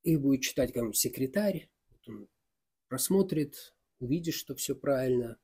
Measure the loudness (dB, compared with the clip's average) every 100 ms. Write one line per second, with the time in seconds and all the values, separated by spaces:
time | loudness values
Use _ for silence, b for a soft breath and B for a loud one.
0 | 4 4 4 2 2 0 0 0 -2 0
1 | -2 -2 -2 2 0 -2 -8 _ _ _
2 | -16 -14 -16 _ _ _ _ _ _ -4
3 | 2 2 2 0 -2 -6 -20 _ _ _
4 | -2 -2 -2 -6 -8 -8 -6 -4 0 2
5 | 2 2 0 -10